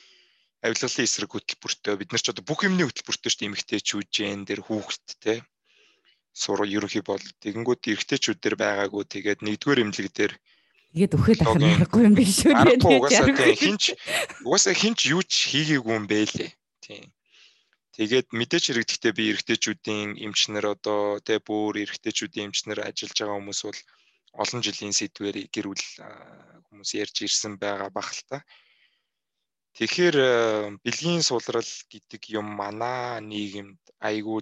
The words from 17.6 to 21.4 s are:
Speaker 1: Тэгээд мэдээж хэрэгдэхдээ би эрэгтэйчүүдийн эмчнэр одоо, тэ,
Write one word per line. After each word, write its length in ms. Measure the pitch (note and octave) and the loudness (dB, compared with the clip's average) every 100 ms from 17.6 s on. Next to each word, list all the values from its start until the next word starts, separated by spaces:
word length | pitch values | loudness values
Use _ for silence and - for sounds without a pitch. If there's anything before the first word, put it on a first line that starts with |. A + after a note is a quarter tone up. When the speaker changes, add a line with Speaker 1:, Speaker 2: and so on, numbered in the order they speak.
| _ _ _ - | _ _ _ -6
Speaker 1:
Тэгээд 300 | G#2+ B2+ - | 0 0 0
мэдээж 320 | A#2 A#2 E3+ - | -2 0 0 0
хэрэгдэхдээ 400 | A#2 A2 - A#2 | -2 -4 -2 -2
би 120 | G2 A2 G2 | 0 0 -2
эрэгтэйчүүдийн 760 | - A2+ A2+ G2+ A2 G#2+ G#2 G#2+ | -2 -2 -2 -4 -6 -6 -6 -8
эмчнэр 420 | G#2+ G2 - G#2 G#2 | -6 -2 -2 -2 -2
одоо, 480 | G2+ G#2+ G#2 G#2 G#2 | -2 -2 0 0 -2
тэ, 240 | - G#2+ | -2 -2